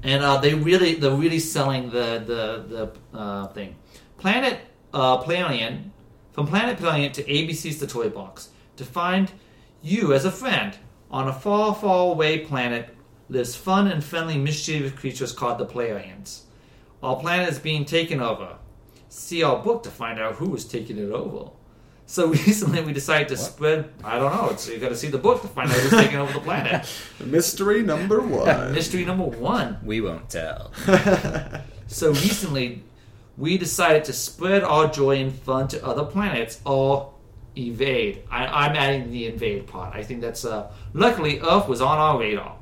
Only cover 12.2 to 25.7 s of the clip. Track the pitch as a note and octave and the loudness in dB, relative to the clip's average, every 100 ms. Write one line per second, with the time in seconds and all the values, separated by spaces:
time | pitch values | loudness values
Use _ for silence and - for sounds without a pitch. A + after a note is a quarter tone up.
12.2 | D#3 D#3 D#3 C3+ B2 A#2+ A#2 - - - | 2 0 -2 -2 -2 -2 -6 -16 -20 -20
13.2 | _ B2+ A#2+ - - F#3+ G3+ E3 C#3+ E3+ | _ -2 -2 -4 0 4 4 2 -4 -4
14.2 | E3 D3+ C#3 D3+ - D3+ C3+ C3+ C3+ A#2+ | -2 -2 0 -2 -4 -4 -4 -6 -8 -6
15.2 | B2+ - B2 A#2+ B2 A#2+ A#2 G2+ F#2+ F#2+ | -8 -4 -4 -2 -6 -4 -4 -4 -10 -16
16.2 | G2 - - - - - - - C3 C3 | -16 -16 -20 -20 -20 -20 -20 -10 -4 -2
17.2 | D#3+ F3+ F3+ C#3+ D#3 D#3 C#3 E3 E3 D3+ | 0 0 0 -2 -2 -2 0 0 0 -2
18.2 | A#2+ G#2+ F#2 - - - - - - - | -2 -4 -8 -14 -20 -20 -20 -20 -20 -18
19.2 | - E3+ D3+ B2+ G#3+ A3+ - - A#2 A2+ | -8 0 2 2 2 -2 -2 -8 -8 -4
20.2 | A2 A2 G3 A#2 - A#2+ A2+ G#2 G2+ A2+ | -4 -4 -4 -6 -6 -8 -8 -6 -4 -4
21.2 | - - - - - - - - - - | -6 -8 -12 -18 -20 -20 -20 -20 -8 0
22.2 | E3+ D3+ G3 G#3 F#3 E3 D#3+ C#3 C3+ D#3 | 2 4 4 4 2 0 0 -4 0 0
23.2 | C#3+ B2+ B2 - D3+ D#3 C#3+ - G2+ A#2+ | 2 -4 -6 -2 2 2 -2 -10 -6 0
24.2 | C3+ G3 - - - A2+ B2 A#2+ D3+ C#3+ | 0 2 0 -2 -6 -4 -4 -4 -4 0
25.2 | G#3 B3 - - B2+ | 4 2 0 -4 2